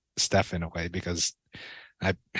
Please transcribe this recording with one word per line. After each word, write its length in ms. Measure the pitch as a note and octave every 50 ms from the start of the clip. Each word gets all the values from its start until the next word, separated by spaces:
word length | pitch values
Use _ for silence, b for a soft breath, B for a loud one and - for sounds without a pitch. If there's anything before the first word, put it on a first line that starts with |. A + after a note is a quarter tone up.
| _ _ _
Steph 360 | - - - - G2 G2 - F#2
in 100 | E2+ E2+
a 60 | E2
way, 180 | - E2+ E2
because 480 | E2+ E2+ F#2 - F2+ F2 E2 - - - _ _ B B B B B B B B B B -
I, 120 | - F#2+ F#2 - _ _ -